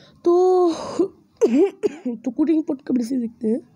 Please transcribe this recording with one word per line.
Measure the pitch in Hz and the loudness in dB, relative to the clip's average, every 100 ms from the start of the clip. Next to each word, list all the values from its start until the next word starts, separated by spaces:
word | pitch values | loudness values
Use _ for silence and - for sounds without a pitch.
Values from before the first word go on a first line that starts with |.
| - _ 349 | -20 _ 0
तो, | 349 370 370 359 | 2 4 4 2
<coughs> | 320 - - 381 - _ _ 427 240 381 - - 302 254 233 | -2 -6 -4 -4 -6 _ _ 2 4 2 0 -6 -6 -8 -8
तो | - | -8
कुकिंग | 240 311 320 | -2 0 0
पॉट | 302 277 | -2 -6
का | - 247 | -4 -4
वैसे | 226 269 | -2 -4
देखते | 226 - 220 | -6 -6 -4
हैं। | 247 - | -4 -6